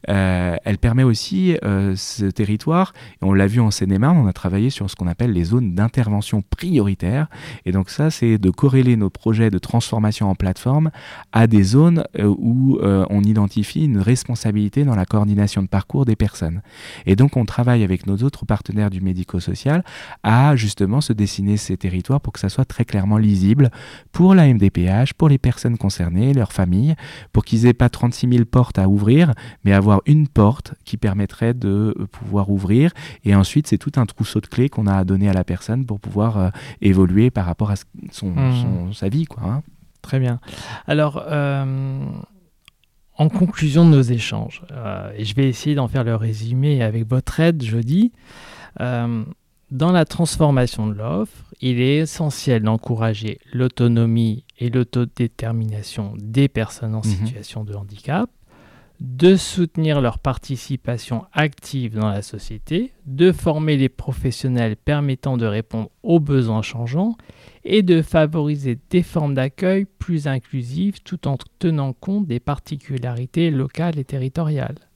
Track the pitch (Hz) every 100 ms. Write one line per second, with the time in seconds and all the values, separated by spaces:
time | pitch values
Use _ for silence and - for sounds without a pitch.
0 | - 101 95 90 90 85 - 101 120 120
1 | 131 110 - 190 185 165 101 98 98 95
2 | - - 98 - 101 107 - 170 190 -
3 | - - 95 98 98 117 113 - 95 95
4 | 131 175 104 - 92 98 120 - 98 -
5 | 87 85 120 92 85 120 113 87 110 -
6 | 107 104 - 110 - - 175 156 101 98
7 | 87 127 156 - - - - 95 92 -
8 | 156 - 120 110 95 - 143 131 127 117
9 | 98 - 110 110 113 92 - 117 - 117
10 | 107 107 104 92 95 92 123 143 160 -
11 | - - - 110 113 107 95 127 165 165
12 | - - 104 101 117 123 131 135 98 98
13 | 92 101 101 107 101 - 101 - 156 104
14 | 98 123 - 120 113 104 104 135 143 107
15 | 92 107 104 104 104 - 95 98 - 139
16 | 127 107 104 - 80 87 - - - -
17 | - 98 139 131 110 - 120 120 101 92
18 | - 98 131 - - 107 - 104 104 92
19 | 95 92 90 92 - 95 135 165 - -
20 | - - 107 113 143 139 107 - 95 123
21 | - 107 101 - 101 104 - 92 95 90
22 | - 139 - - 95 - 131 - 120 104
23 | 98 107 107 98 98 127 131 - - -
24 | _ - 180 190 147 117 98 - 90 98
25 | 135 - 160 135 127 - 123 113 98 -
26 | 85 87 123 139 104 - 90 92 143 160
27 | - - - 110 - 113 120 120 123 -
28 | 120 - 127 123 113 123 120 - 95 101
29 | 101 139 170 113 - - 101 98 101 98
30 | - 151 147 - 104 117 - - - 110
31 | 107 95 101 - 117 123 101 101 110 -
32 | 98 - 101 101 98 101 92 110 165 -
33 | - - 104 98 95 147 151 104 - 143
34 | 113 - 110 110 - - 135 - 101 98
35 | 92 95 101 92 87 90 - 120 123 101
36 | - 95 110 107 92 - - - 101 92
37 | 90 95 120 107 87 82 104 98 - -
38 | - - 98 85 131 123 120 90 87 104
39 | 95 139 165 - 92 131 - - _ _
40 | - 135 127 120 - - - - - 151
41 | 151 143 160 151 143 139 135 135 135 135
42 | 135 - - 190 175 _ _ _ _ _
43 | _ - 151 - 180 - 156 143 170 147
44 | 120 120 107 110 110 - - 143 107 95
45 | 98 104 107 104 135 120 147 143 123 135
46 | 117 113 113 107 113 123 143 139 110 113
47 | 110 127 - - 165 165 117 113 113 170
48 | 233 _ _ - - - - - 123 120
49 | 117 117 123 - _ _ _ 131 165 180
50 | 156 - 165 - 151 135 123 - 107 104
51 | 110 175 214 - - - 127 120 127 143
52 | 160 - 156 - - 120 110 113 - 113
53 | 113 104 110 - _ 123 127 - 120 117
54 | 117 113 113 107 - _ 120 123 120 123
55 | 120 - 120 - 113 113 110 107 107 -
56 | 101 104 104 117 139 - 110 - 110 110
57 | 107 95 110 120 101 110 104 101 101 104
58 | - 160 240 _ _ _ _ - _ _
59 | 131 131 175 190 - - 170 - 156 147
60 | 123 - 139 123 - 131 - 135 - 120
61 | - 117 - - 156 - - 135 120 110
62 | 107 101 101 104 - 110 - 160 254 _
63 | 147 135 180 175 170 151 156 143 131 -
64 | - 127 131 - 131 123 113 107 - 147
65 | 143 131 139 123 113 104 113 113 107 _
66 | 226 170 147 135 113 110 104 117 117 147
67 | 214 226 _ - - _ - 214 180 165
68 | 156 165 151 160 147 147 135 117 _ 180
69 | 175 170 147 135 135 - 185 196 196 _
70 | - 165 147 131 _ 139 120 143 196 196
71 | - 180 143 135 - _ 175 156 139 127
72 | - 202 185 120 - 143 - 151 - 135
73 | 127 120 127 165 170 139 135 - 170 156
74 | 131 139 131 147 156 147 123 139 _